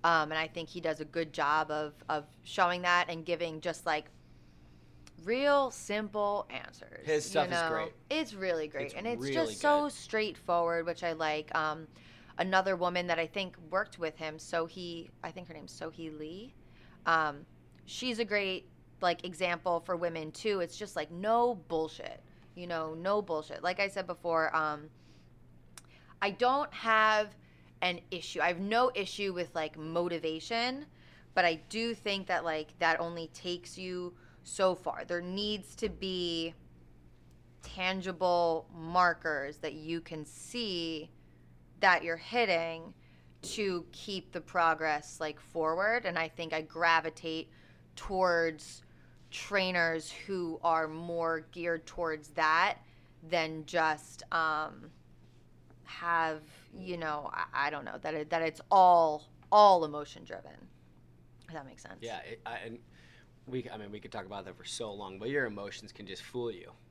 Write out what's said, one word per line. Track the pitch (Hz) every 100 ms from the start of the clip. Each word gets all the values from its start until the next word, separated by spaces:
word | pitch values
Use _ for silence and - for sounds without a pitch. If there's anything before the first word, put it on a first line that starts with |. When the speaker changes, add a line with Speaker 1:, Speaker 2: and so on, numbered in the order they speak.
Speaker 1:
Um, | 165 165 156
and | 160
I | 156
think | 170 160
he | 180
does | 165 151
a |
good | 147 170 160
job | - 143 151 151
of, | 151 151 147 127
of | 151 147 -
showing | - - 180 180
that | 180 175 180
and | 165 165
giving | 165 170 156
just, | 170 160
like, | - 156 156 - - - - - - - - - - -
real | 165 240 285 285 262
simple | - - 208 214 208 202 202 -
answers, | - - - - - -
Speaker 2:
His | 151 143
Speaker 1:
you |
Speaker 2:
stuff | 160 139
is |
Speaker 1:
know? | 170 165
Speaker 2:
great. | 160 160 - -
Speaker 1:
It's | 302 247
really | 202 190 165 151
great. | 151 139
Speaker 2:
It's |
Speaker 1:
And | - 214
it's | 240
Speaker 2:
really | 127
Speaker 1:
just | 277 330 -
so | 294 294
Speaker 2:
good. | 294
Speaker 1:
straightforward, | - - 220 214 160 - 175 170 170 165
which | 165
I | 175
like. | 160 156 151 151
Um, | 160 156 156 160 - - - - -
another | 180 190 190
woman | 185 175 180 180
that | 165
I | 160
think | 202 185 - 156
worked | 185 214 -
with | 160 -
him, | 156 156
Sohee, | - 170 165 185 175 170 170 -
I | 165
think | 175 170
her |
name's | 160 143 -
Sohee | 160 160 160 156
Lee. | 151 180 247 - - - - -
Um, | - 165 156 143 - - - -
she's | - - 254 226
a |
great, | 220 208 196 185 - - - -
like, | 180 170
example | 180 165 180 175 185 170
for | 170 175
women | 170 165 156
too. | - 220 196
It's | 170 -
just, | 202
like, | - 156
no | 170 208 233 240 214 -
bullshit, | 165 160 - - - - - -
you | - 175
know, | 165 160
no | 160 180 208
bullshit. | 196 156 156 -
Like | 175 185
I | 196
said | 196 180
before, | 170 175 165 160
um, | 160 156 151 151 - - - - - - - - - - - - -
I | 202
don't | 196 247 269 294
have | - 226 220 214 214 208 - - - - -
an | 180 175 -
issue. | 180 - 165
I | 160
have | 175
no | 196 226 254
issue | 226 190 - 202
with, | 175 170
like, | 165 156 156
motivation, | 156 165 175 170 160 160 - 226 240 269 302 - - - -
but | -
I | 175 165 -
do | 214 233
think | 220 208 196 190
that, | 175
like, | 165 156 156 -
that | 165 160
only | 170 170 165
takes | - 180 175 175 -
you | 185 180 180 175 - -
so | - - 190
far. | 175 - - -
There | 175
needs | 175 185 208 208 196 -
to | 214
be | 165 190 185 175 165 165 165 - - - - - - - - - -
tangible | - - 185 190 185 170 185 175 170 165 -
markers | 165 160 175 180 165 165 147 139 156
that | 156
you | 151 156 165
can | 160 160
see | 151 - - 247 226 180 165 156 160 - - - - - - -
that | 196 175
you're | 165 165
hitting | - 240 220 170 165 165 165 - - - - -
to | - - 202 175 165
keep | - - 190 -
the | 180
progress, | - 180 165 160 156 151 151 -
like, | 156 147
forward. | - 165 156 165 202 240 202
And | 175
I | 160
think | - 165
I | 160
gravitate | 160 160 170 165 160 - 165 160 - - - - -
towards | - - 190 185 170 165 156 - - - - - - -
trainers | - - 202 185 180 165 165 156
who | - - 190 170 165
are | 170 160 156
more | 156 170 170 165 160 160
geared | 180 170 165 -
towards | - 165 156 -
that | - 156 165 190 - - - - - 160
than | 170 160 160 151
just, | 175 160 151 - - -
um, | 170 160 151 156 - - - - - - - - - - -
have, | - - 170 170 160 156 156 - - -
you | 185 175
know, | 160 151 143
I, | - 85 131 143
I |
don't | 151
know, | 135 -
that | 156
it, | 156 151
that | 165
it's | 165 160 -
all, | 202 185 175 160 151 - - -
all | 214 208 180
emotion | 156 147 147 -
driven. | - 90 73 76 - - - - - - - - -
If |
that | 160 135
makes | -
sense. | - 92
Speaker 2:
Yeah, | 117 95
it, | - 113
I, | 113 113 107
and | 117 - - - - - - -
we, | 127 123
I | 107
mean, | 104
we | 104
could | 107
talk | 113 95
about | 101 92
that | 90
for |
so | - - 113
long, | 101 101 95
but | 110
your | 143 120
emotions | 101 101 - 107
can | - 98
just | 92
fool | - 123 120
you. | 95 - - -